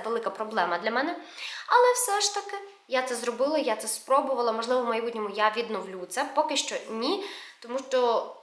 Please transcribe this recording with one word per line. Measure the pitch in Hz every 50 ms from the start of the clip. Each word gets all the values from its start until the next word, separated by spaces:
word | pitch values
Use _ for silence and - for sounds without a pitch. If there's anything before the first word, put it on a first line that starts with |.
| 220
велика | 226 233 226 226 -
проблема | - - 220 214 214 208 175 175 175
для | 180 208 220
мене. | 226 247 285 330 349 - - - - - - - - - -
Але | - 427 494 494 494 494
все | - - - 403 415
ж | 403 - -
таки | 403 - - - 403 - - - - _
я | - 247 254
це | 254 254 247
зробила, | 226 233 240 220 220 262 285 320
я | 302 247 240 214
це | 214 233
спробувала, | 214 - - - - 262 285 294 262 269 240 240 233
можливо, | 220 226 226 233 254 254
в | 240
майбутньому | 233 226 226 226 233 226 220 214 202
я | 196 214 214 214 214
відновлю | 233 233 202 214 196 180 190 190 185 180
це, | - - 247 285 285 -
поки | 285 320 320 285
що | - - - 214 180 - -
ні, | 220 226 240 285 392 403 403 403 - - - - - -
тому | - 233 247 269
що | 269 - 254 254 247 240 220 196 - - - -